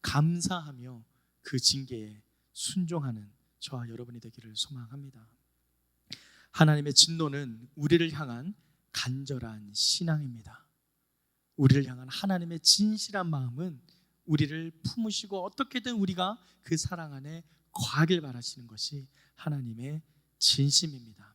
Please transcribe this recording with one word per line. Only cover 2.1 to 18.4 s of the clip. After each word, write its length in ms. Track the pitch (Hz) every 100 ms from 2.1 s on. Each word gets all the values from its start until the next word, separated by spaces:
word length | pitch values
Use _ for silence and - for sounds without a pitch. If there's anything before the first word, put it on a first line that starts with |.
| 104 _ _ _
순종하는 800 | - - 190 170 170 135 110 104 _ _ _
저와 280 | - 127 117
여러분이 300 | 117 120 120
되기를 380 | 113 110 113 107
소망합니다. 720 | - 139 117 139 139 117 110 _ _ _ _ _ _ _ _ - - - _
하나님의 440 | - 156 151 147
진노는 720 | 143 - 165 156 139 135 110 120 -
우리를 340 | 147 165 165
향한 400 | 151 143 117 156 208 _ _ _
간절한 760 | - 127 131 135 131 117 107 104
신앙입니다. 920 | 104 - - 170 156 143 117 107 - _ _ _ _ _ _ _ _ _ -
우리를 300 | 135 135 131
향한 220 | 123 127
하나님의 520 | - 202 185 170 165
진실한 680 | - - 208 214 - 196 175
마음은 500 | 147 127 123 180 135 _ _ _ _
우리를 480 | - 151 151 160 165 -
품으시고 640 | - - 220 202 202 190
어떻게든 500 | 180 - 269 254 247
우리가 480 | 233 196 180 185 226 _ _
그 140 | - 160
사랑 360 | - 170 160
안에 300 | 139 139 165 - _ _
거하길 500 | - - 143 160 180
바라시는 440 | 151 123